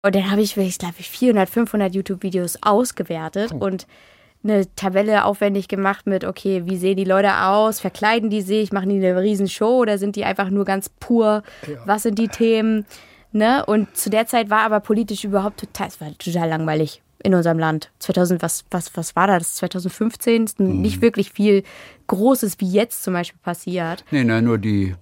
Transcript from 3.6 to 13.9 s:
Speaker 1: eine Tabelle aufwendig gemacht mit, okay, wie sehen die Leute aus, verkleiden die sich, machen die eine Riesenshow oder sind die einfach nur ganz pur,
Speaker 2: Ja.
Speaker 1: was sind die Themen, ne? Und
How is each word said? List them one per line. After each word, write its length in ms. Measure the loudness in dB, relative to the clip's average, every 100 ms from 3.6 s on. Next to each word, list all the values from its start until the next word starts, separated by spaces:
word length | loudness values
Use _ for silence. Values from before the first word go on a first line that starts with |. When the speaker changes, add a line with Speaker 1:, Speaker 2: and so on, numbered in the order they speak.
| -4 -4 -10 -20 _ _ _ _
Speaker 1:
eine 320 | 0 0 0
Tabelle 520 | -4 -2 0 2 2 2
aufwendig 420 | 2 0 0 -4
gemacht 380 | -2 -2 -2 -2
mit, 180 | -2
okay, 380 | -2 -6 -4 -2
wie 140 | -2 -2
sehen 180 | 0 0
die 80 |
Leute 380 | 2 4 4 2
aus, 360 | 2 4 2 0
verkleiden 500 | -6 -2 0 0 0
die 100 | -2
sich, 320 | 0 0 0
machen 160 | -2 0
die 80 | 2
eine 240 | 2 2
Riesenshow 560 | 2 0 -2 0 2 4
oder 160 | 2 0
sind 180 | -2 -2
die 80 |
einfach 240 | -4 -2 -2
nur 160 | 0
ganz 240 | 0 -4 -6
pur, 540 | _ 0 2 4 0 -4 -18 -14
Speaker 2:
Ja. 100 | -10
Speaker 1:
was 200 | -2 0
sind 140 | 0 0
die 100 | -2
Themen, 580 | 2 2 4 2 0 -4 -18 -20 _ _
ne? 340 | 2 2 2 2
Und 280 | 0 0